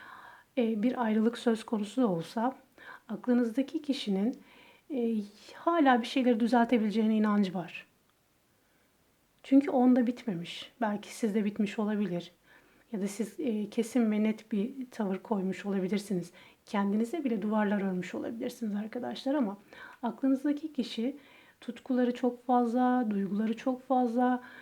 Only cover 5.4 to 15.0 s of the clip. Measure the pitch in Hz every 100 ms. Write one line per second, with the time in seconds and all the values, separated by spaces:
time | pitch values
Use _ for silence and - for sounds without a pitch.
5.4 | - - - 339 277 247 233 269 247 240
6.4 | 226 240 233 247 214 208 220 220 214 208
7.4 | 196 175 165 - - _ _ _ _ _
8.4 | _ _ _ _ _ _ _ _ _ _
9.4 | - 277 277 269 247 254 233 240 - 170
10.4 | 170 - - - 220 208 - - 226 202
11.4 | 208 202 202 - 208 208 202 175 175 _
12.4 | _ - _ _ _ 214 196 - 220 -
13.4 | 302 214 208 - 226 254 226 214 214 220
14.4 | - 208 220 277 247 -